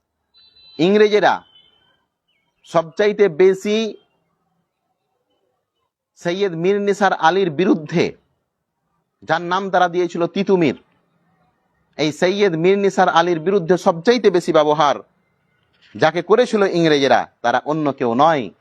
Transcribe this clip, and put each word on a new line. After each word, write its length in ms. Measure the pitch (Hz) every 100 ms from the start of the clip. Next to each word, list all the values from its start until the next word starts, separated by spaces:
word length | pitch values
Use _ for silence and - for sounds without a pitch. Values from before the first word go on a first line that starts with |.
| _ _ _ _ _ _ _ -
ইংরেজেরা 560 | 175 208 214 208 160 95 - _ _ _ _ _ _ _ _ _ _ _ -
সবচাইতে 560 | 170 165 - 208 208 202 151
বেশি 340 | 185 190 208 220 220 - _ _ _ _ _ _ _ _ _ _ _ _ _ _ _ _ _ _ _ _ _ _
সৈয়দ 340 | 175 180 202 160
মীর 160 | 180 202
নিসার 340 | 202 190 196 185 160
আলীর 220 | 185 185 143
বিরুদ্ধে, 460 | 185 226 147 160 95 - _ _ _ _ _ _ _ _ _ _
যার 200 | - 160 175
নাম 100 | 185 196
তারা 180 | 180 180
দিয়েছিল 340 | 175 175 175 170
তিতুমির, 500 | 196 202 185 147 - _ _ _ _ _ _ _ _ _ _ _ -
এই 120 | 151 143
সৈয়দ 340 | 185 202 202 160
মীর 160 | 180 202
নিসার 300 | 196 202 180 160
আলীর 220 | 175 165 160
বিরুদ্ধে 300 | 202 165 175 202
সবচাইতে 420 | 165 196 240 202
বেশি 220 | 175 170
ব্যবহার 440 | 160 151 151 147 110 - _ _ _ _ _ _ _ _
যাকে 260 | 104 156 170
করেছিল 400 | 165 220 247 214 196 170
ইংরেজেরা, 420 | 165 147 135 110 85 _
তারা 180 | 117 120
অন্য 220 | 139 156 147 131
কেউ 120 | 123
নয়, 300 | 117 156 151 104 -